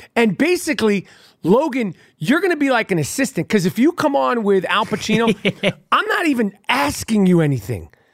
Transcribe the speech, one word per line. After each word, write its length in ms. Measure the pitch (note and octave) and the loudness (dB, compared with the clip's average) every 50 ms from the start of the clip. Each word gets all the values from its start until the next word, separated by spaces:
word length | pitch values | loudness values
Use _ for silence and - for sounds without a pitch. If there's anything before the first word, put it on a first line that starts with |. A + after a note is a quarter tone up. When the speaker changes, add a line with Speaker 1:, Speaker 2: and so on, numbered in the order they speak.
| - - - | -14 -6 -2
Speaker 1:
And 200 | A#3 A#3 A3 E3 - | 0 2 2 2 0
basically, 680 | C4+ F4 F4+ D#4+ - D#4+ C4 - A3 G#3+ G3+ F#3 - - - - _ _ _ _ | 0 0 0 -2 -2 -4 -4 0 0 0 0 0 -4 -8 -16 -20 _ _ _ _
Logan, 520 | - D#3 G#3 C4 D#4 D#4+ A#3 C4+ A3+ F#3 - _ _ _ _ | 0 2 4 4 2 0 -2 -4 -4 -4 -6 _ _ _ _
you're 240 | - D#3 F3+ C#4+ F4 | -6 0 0 0 2
gonna 160 | G4 F4+ E4+ | 2 0 0
be 140 | D4 C#4+ C4+ | 0 0 0
like 200 | B3+ A3+ G#3+ - | 0 0 0 0
an 80 | F#3+ E3 | -2 -2
assistant, 500 | C#3 - - C4 C#4 - - F3+ D3 - | -2 -2 -2 -2 -4 -2 -2 -6 -4 -2
'cause 180 | - G#3 E3 | 0 0 0
if 120 | F#3 - G#3+ | 0 0 2
you 140 | B3+ E4+ | 2 2
come 240 | F4 - - D4 C#4+ | 2 0 -2 0 0
on 260 | C#4 C4 B3+ B3 A#3 | 0 0 0 -2 -2
with 220 | G#3 G3+ G3 F#3+ E3+ - | 0 2 2 2 0 0
Al 180 | F3+ G3+ A3 | -2 -2 -2
Pacino, 420 | - G#3+ - - - G#3+ A3 A#3 A3+ - - - G3+ - - - F#3+ - - _ | -2 -6 -6 -4 -2 0 0 2 0 0 0 -2 -4 -4 -2 -4 -4 -4 -4 _
Speaker 2:
<laughs> 80 | - | -2
Speaker 1:
I'm 140 | A3+ D4 G4 G#4+ | -2 0 0 0
not 180 | G#4 G#4+ F4+ | -2 -2 0
even 280 | D#4 C4+ A#3 A3 G3 - - _ - | 0 0 0 -2 -4 -4 -8 _ -4
asking 580 | A#3+ C#4 C#4+ D4 - - - - A3+ G#3 F#3+ | -2 -2 -2 -2 -4 -6 -6 -2 0 2 4
you 140 | F3+ F3+ E3 | 4 4 4
anything. 480 | D#3+ D3 C#3 A#2 - - A2+ F2 D#2 - _ _ _ _ | 2 2 0 -2 -4 -6 -8 -8 -10 -14 _ _ _ _